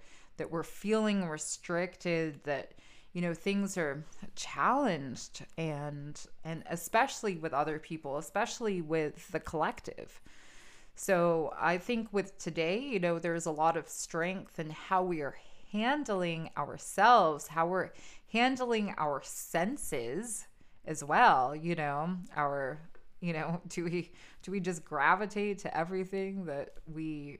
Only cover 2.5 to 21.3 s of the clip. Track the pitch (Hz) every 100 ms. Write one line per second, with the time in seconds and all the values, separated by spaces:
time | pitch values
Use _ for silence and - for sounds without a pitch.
2.5 | 139 - - - - - 175 175 165 196
3.5 | 196 196 190 151 143 156 - - - -
4.5 | - 170 262 269 160 135 - - - -
5.5 | - 165 143 147 143 143 147 - - 160
6.5 | 165 - 170 - 226 269 - 214 170 160
7.5 | 135 151 156 - 156 147 139 160 196 226
8.5 | - 226 185 151 160 151 - - 160 -
9.5 | 160 170 - - - - - - - -
10.5 | - - - - - - 180 170 165 151
11.5 | - 160 180 175 233 226 202 190 - 175
12.5 | 165 165 208 285 208 175 170 170 165 165
13.5 | 151 160 165 143 - - 170 175 190 -
14.5 | - 156 160 - 190 185 165 139 - -
15.5 | - - 208 226 294 277 196 175 165 160
16.5 | - 143 - - - 214 240 165 147 -
17.5 | 156 170 185 - - - - - 226 247
18.5 | 262 247 226 202 - 151 139 - - -
19.5 | 165 190 294 - 139 117 151 233 - -
20.5 | - - - - 151 143 175 233